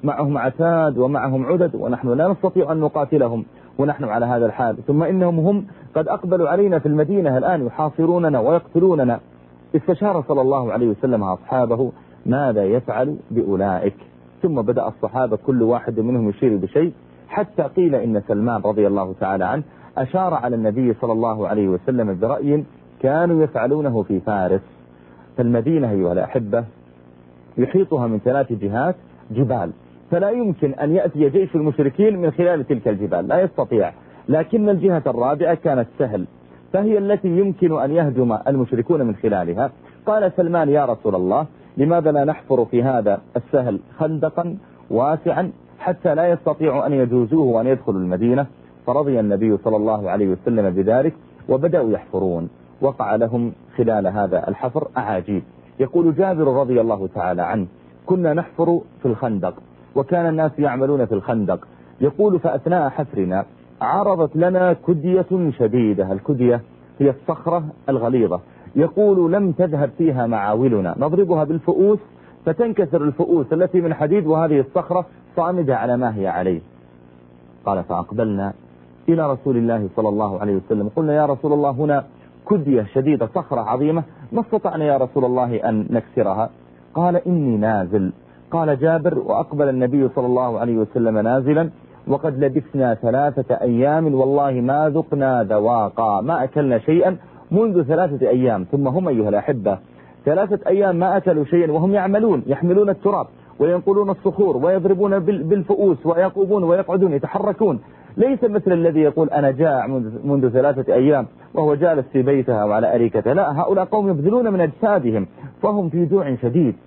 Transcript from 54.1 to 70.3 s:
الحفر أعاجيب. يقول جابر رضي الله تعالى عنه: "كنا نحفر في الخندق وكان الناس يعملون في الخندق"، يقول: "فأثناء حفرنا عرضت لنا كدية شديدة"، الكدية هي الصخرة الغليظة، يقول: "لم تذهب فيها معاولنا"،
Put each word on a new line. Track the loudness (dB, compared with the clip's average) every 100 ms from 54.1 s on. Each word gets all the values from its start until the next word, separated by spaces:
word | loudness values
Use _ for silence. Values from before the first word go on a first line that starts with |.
| -2 0 -2 -2
الحفر | -6 -4 -6 -6 -6
أعاجيب. | -4 -6 -4 -6 -6 -20 -20 -6
يقول | -2 2 2
جابر | 2 0 2 0
رضي | 2 2 2
الله | 2 -2 -4
تعالى | -4 -4 -2
عنه: | -2 -4 -6 -12 -20 -20 -4
"كنا | 0 0
نحفر | -2 -4 -2 0 0 -4 -6
في | -4
الخندق | -2 -2 -2 -4 -8 -20 -20 -6
وكان | -4 -2 0 0
الناس | 0 -2 0
يعملون | -2 0 0 0 0
في |
الخندق"، | -2 -2 -2 -2 -4 -6 -20 -20 -2
يقول: | -2 2 0 2
"فأثناء | 0 -2 -2 0 -2
حفرنا | -4 -6 -4 -2 -4 -6 -14 -20 -8
عرضت | -4 0 0 0 0 0
لنا | 0 2 2 0 0
كدية | -2 2 0 0 0 -2 0
شديدة"، | 0 2 2 0 -2
الكدية | -2 -2 0 2 2 -4 -20 -20 0
هي | 0
الصخرة | 0 -6 -6 -2 -4 -4 -10 -4
الغليظة، | -2 0 2 2 -2 -8 -20 -6 0
يقول: | 0 2 4 4 2
"لم | 2 0
تذهب | 0 0 0 -2 0
فيها | 0 2
معاولنا"، | 0